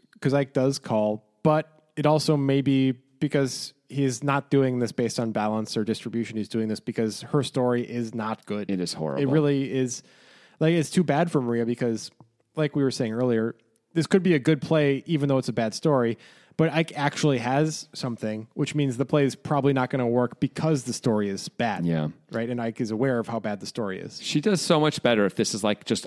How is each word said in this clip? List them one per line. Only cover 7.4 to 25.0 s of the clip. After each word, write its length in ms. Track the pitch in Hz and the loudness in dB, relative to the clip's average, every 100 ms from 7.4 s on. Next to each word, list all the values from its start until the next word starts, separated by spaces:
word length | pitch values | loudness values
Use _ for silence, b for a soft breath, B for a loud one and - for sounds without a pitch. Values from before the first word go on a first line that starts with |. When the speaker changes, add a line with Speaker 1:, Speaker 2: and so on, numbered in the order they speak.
Speaker 1:
story 400 | 131 139 123 120 | 0 0 0 0
is 320 | 120 120 113 113 | -2 -6 -6 -6
not 300 | 110 110 - | -6 -8 -8
good. 260 | 104 98 | -8 -4
Speaker 2:
It 80 | 95 | -4
is 140 | 87 | -4
horrible. 280 | - - 139 | -4 -4 -2
Speaker 1:
It 60 | 139 | 0
really 440 | 156 143 139 135 | 2 2 0 -2
is. 300 | 131 127 117 b b b b b b | -2 -2 -4 b b b b b b
Like, 140 | 160 | 2
it's 160 | 170 143 | 2 2
too 140 | 185 | 2
bad 280 | 156 143 170 | 2 2 2
for 100 | 151 | 0
Maria 240 | 120 117 117 | 0 0 0
because, 460 | 120 120 110 - _ - _ _ - | 0 -2 -2 -8 _ -20 _ _ -4
like 200 | 151 147 | -2 2
we 80 | |
were 80 | 135 | 0
saying 220 | - 117 | 0 -2
earlier, 420 | 113 127 113 113 - _ _ _ | 0 2 2 0 -4 _ _ _
this 140 | 165 156 | -2 2
could 160 | 196 | 4
be 100 | 180 | 4
a 60 | 156 | 2
good 220 | 123 151 | 4 0
play, 420 | - 160 143 139 - | 2 2 2 0 0
even 220 | 156 139 | 0 2
though 100 | 135 | 0
it's 120 | 127 | 0
a 40 | |
bad 200 | 120 113 | -2 -2
story. 440 | - 165 139 117 113 B B B - | 0 2 2 2 -2 B B B 0
But 160 | 160 | 0
Ike 180 | 147 165 143 | 2 -2 0
actually 400 | 143 - 151 127 | -2 0 0 2
has 500 | 117 135 156 151 - | 2 2 0 -2 -12
something, 540 | - 131 117 110 107 113 | -10 -8 -6 -6 -6 -8
which 220 | - 147 151 | -6 -4 0
means 220 | 139 120 | 0 0
the 80 | 135 | 0
play 180 | 151 | 2
is 100 | 135 | 2
probably 380 | - - 147 139 | -2 -2 2 2
not 180 | 135 127 | 2 0
gonna 160 | 135 120 | 0 0
work 340 | 120 123 - | 0 0 -2
because 420 | 139 - 160 147 | -4 -2 0 0
the 80 | 123 | -2
story 360 | 110 127 107 101 | -4 0 0 0
is 180 | 98 - | -4 -8
bad. 380 | - 117 92 85 | -4 -2 0 0
Speaker 2:
Yeah. 240 | 80 76 - - | 0 -2 -6 -10
Speaker 1:
Right? 180 | 113 117 | -6 -4
And 120 | 123 | -4
Ike 200 | 117 - | -4 -4
is 100 | 113 | -4
aware 260 | 107 135 120 | 0 0 0
of 120 | 110 | -2
how 100 | 117 | -4
bad 220 | 104 104 | -6 -8
the 40 | - | -8
story 320 | - 101 92 | -8 -6 -6
is. 220 | 87 - | -10 -12
Speaker 2:
She 200 | - 151 | -2 0
does 200 | 214 185 | 2 0
so 160 | - 160 | 4 4
much 220 | 151 - | 4 2